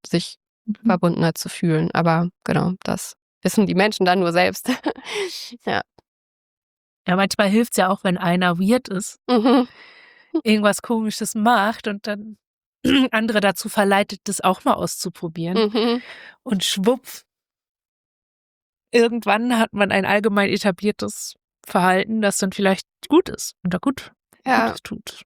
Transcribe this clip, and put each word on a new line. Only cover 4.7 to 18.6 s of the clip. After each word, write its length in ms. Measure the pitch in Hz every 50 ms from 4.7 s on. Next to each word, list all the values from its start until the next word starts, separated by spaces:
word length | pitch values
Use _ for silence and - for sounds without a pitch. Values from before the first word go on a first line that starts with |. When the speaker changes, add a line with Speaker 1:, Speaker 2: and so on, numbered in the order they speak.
| 254 - - 311 - - - - - 415 392 359 - - - - 247 - _
Speaker 1:
Ja. 160 | - - 98 - _ _ _ _ _ _ _ _ _ _ _ _ _ _ _ _ _ _ _ _ _ _ _ _
Speaker 2:
Ja, 100 | - 180
manchmal 320 | 190 196 196 - - 208 196
hilft's 280 | 202 226 240 - -
ja 140 | - 185 185
auch, 120 | 196 -
wenn 140 | - 196 175
einer 420 | 180 185 175 175 185 185 180 175 175
weird 300 | 190 196 240 254 254 -
ist, 300 | 202 180 - - - _ _ -
Speaker 1:
Mhm. 400 | 247 226 214 240 240 269 247 - - - - - - - - - _ _ _ _ - 320
Speaker 2:
irgendwas 400 | - 220 214 214 208 208 196 -
Komisches 520 | - - 233 226 220 214 - - 220 - -
macht 520 | 220 208 233 247 214 196 214 226 - -
und 200 | 214 202 202 -
dann 320 | 220 208 208 208 220 208 _ _ _ _ _ _ _ _ _ -
<clears throat> 260 | 254 269 277 262 240
andere 280 | - 220 220 220 208 214
dazu 280 | 196 196 190 - - 214
verleitet, 520 | - 226 202 196 196 196 208 - 202 - _
das 160 | - 190 -
auch 240 | - 190 190 - -
mal 100 | 269 214
auszuprobieren. 920 | 170 175 170 - - - 185 - - - 165 160 170 165 170 185 226 220 208
Speaker 1:
Mhm. 320 | 214 240 220 240 233 247 - - - - - - - _
Speaker 2:
Und 220 | _ 262 214 185 -
schwupp, 420 | - - 196 185 226 262 262 _ - - - _ _ _ _ _ _ _ _ _ _ _ _ _ _ _ _ _ _ _ _ _ _ _ _ _ _ _ _